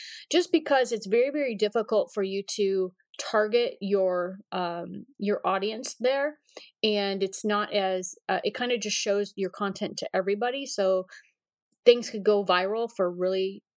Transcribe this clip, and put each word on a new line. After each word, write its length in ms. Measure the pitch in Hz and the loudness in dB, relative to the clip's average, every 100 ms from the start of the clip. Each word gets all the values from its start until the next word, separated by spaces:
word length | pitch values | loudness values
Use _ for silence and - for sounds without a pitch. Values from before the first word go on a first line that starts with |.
| - - - | -16 -18 0
just 200 | 330 349 | 0 4
because 400 | 330 311 277 247 | 2 4 2 4
it's 160 | 226 196 | -2 0
very, 240 | 226 262 | 2 2
very 240 | 285 277 214 | 0 -2 0
difficult 560 | 208 226 202 214 175 | 0 0 0 0 0
for 80 | - | -2
you 220 | 190 196 202 - | -4 -4 -4 -2
to 360 | 196 190 185 - _ - | 0 0 -2 -6 _ -14
target 580 | - 220 214 233 240 - | -2 2 4 2 0 -2
your, 600 | 202 196 190 180 175 190 - | 0 2 2 0 -2 -8 -8
um, 540 | 190 175 170 175 190 - - | -4 -4 -4 -8 -12 -14 -6
your 220 | 202 208 175 | -2 0 0
audience 500 | 190 202 220 269 - | 0 -2 -4 -8 -2
there. 360 | 240 277 285 302 _ - - _ | 0 0 -2 -6 _ -20 -20 _
And 400 | 214 208 196 196 | -2 0 0 -2
it's 220 | 190 - 214 | -2 -2 -2
not 280 | 208 208 | 0 0
as, 420 | 208 190 185 185 - - | 0 0 -2 -4 -8 -4
uh, 120 | 190 | -2
it 100 | 208 | -2
kind 200 | - 247 | -4 -2
of 80 | 240 | -2
just 160 | 208 - | -2 -2
shows 340 | 214 202 202 - | 0 0 -2 -4
your 120 | 190 | -6
content 460 | - 202 190 196 147 | -4 -6 -4 -6 -6
to 120 | - | -4
everybody. 520 | 190 190 208 247 262 277 | -2 0 0 -2 -4 -6
So 400 | - 190 190 185 - - _ _ _ _ _ - | -2 2 2 -2 -12 -20 _ _ _ _ _ 6
things 240 | 240 226 | 6 4
could 160 | 220 196 | -2 2
go 180 | 208 | 2
viral 460 | 190 180 190 220 233 | 4 2 2 -2 -4
for 160 | - 180 | -2 -2
really, 540 | 180 185 190 190 196 - | 0 0 0 -2 -6 -16